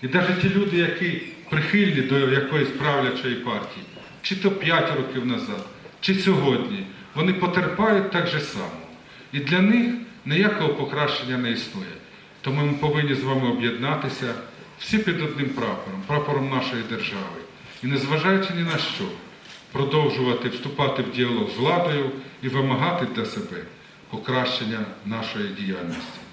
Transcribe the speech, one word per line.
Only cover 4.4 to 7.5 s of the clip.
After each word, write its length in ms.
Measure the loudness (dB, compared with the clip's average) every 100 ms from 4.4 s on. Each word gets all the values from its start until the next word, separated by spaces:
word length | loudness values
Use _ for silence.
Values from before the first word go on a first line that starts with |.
| 2
п'ять 460 | 2 2 4 2 0
років 300 | -2 -2 0
назад, 400 | -2 -2 -6 -8 -16 -20 -6
чи 140 | 0
сьогодні, 720 | 2 4 4 6 2 0 -4 -8 -12 -10
вони 180 | 0 2
потерпають 800 | 2 2